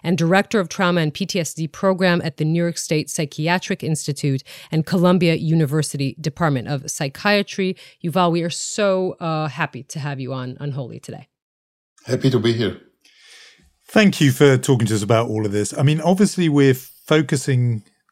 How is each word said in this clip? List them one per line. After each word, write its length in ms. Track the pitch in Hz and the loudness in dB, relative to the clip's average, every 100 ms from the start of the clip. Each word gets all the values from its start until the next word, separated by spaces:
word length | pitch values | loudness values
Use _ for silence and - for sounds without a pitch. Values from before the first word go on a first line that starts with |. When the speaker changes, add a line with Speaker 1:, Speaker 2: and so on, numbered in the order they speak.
Speaker 1:
and 140 | 165 185 | -2 0
director 420 | 165 190 202 220 | 2 2 2 0
of 100 | 170 | -2
trauma 320 | - 185 175 | 0 0 2
and 120 | 156 | 0
P 120 | - 190 | -2 -6
T 120 | 185 | -4
S 140 | 151 | -4
D 140 | - 160 | -6 -8
program 540 | - 190 185 185 175 | -2 -2 2 2 2
at 140 | 165 - | -2 -2
the 80 | 156 | 0
New 160 | 170 | 0
York 160 | 170 - | 0 -4
State 320 | - 156 151 | -2 -2 -2
Psychiatric 720 | - 151 - 160 180 - 190 | -6 -6 -4 -2 -2 -2 -6
Institute 600 | 127 156 - 139 147 131 - - - | -4 -4 -4 -2 -2 -2 -6 -20 -6
and 140 | 160 151 | -4 0
Columbia 500 | 185 180 185 170 160 | 2 4 4 2 0
University 800 | 156 165 143 156 143 139 135 - | 2 2 2 0 -2 -4 -6 -4
Department 460 | 156 - 165 131 113 | -8 -2 -2 -2 -4
of 220 | 139 - | -6 -6
Psychiatry. 840 | - 139 - 208 208 202 - 185 185 - _ | -8 -8 -4 0 0 0 -4 -4 -4 -12 _
Yuval, 280 | 170 185 175 | -4 2 2
we 120 | 170 | 2
are 60 | 165 | -2
so, 640 | - - - 202 185 185 - | -6 -8 -2 0 2 -2 -4
uh, 280 | 165 156 156 | -6 -4 -4
happy 360 | 151 151 123 | -4 -6 -8
to 160 | 139 160 | -14 -10
have 200 | 143 135 | -8 -8
you 120 | 127 | -8
on 260 | 131 127 - | -8 -8 -8
Unholy 400 | 147 131 117 120 | -8 -8 -8 -12
today. 280 | - - - _ _ _ _ _ _ _ - | -16 -18 -18 _ _ _ _ _ _ _ -6
Speaker 2:
Happy 240 | 123 135 | 0 2
to 100 | 120 | 2
be 140 | 113 | 0
here. 260 | 113 101 - _ _ _ _ _ - - _ _ _ _ | 0 -2 -4 _ _ _ _ _ -20 -20 _ _ _ _
Speaker 3:
Thank 340 | 220 202 - | 4 4 4
you 100 | 143 | 2
for 260 | 127 147 127 | 6 6 6
talking 300 | - 123 110 | 4 2 2
to 80 | 110 | 0
us 60 | |
about 260 | 104 113 117 | 2 0 0
all 180 | 110 107 | -2 -2
of 60 | |
this. 260 | 104 101 - | -2 -2 0
I 40 | |
mean, 180 | 143 156 | 2 2
obviously 500 | 160 190 202 - 165 | 2 2 2 2 2
we're 240 | 143 135 | 4 4
focusing 1120 | 131 - - - 156 151 147 - 127 123 110 - _ _ | 4 -2 -10 0 2 2 -2 0 0 0 -2 -8 _ _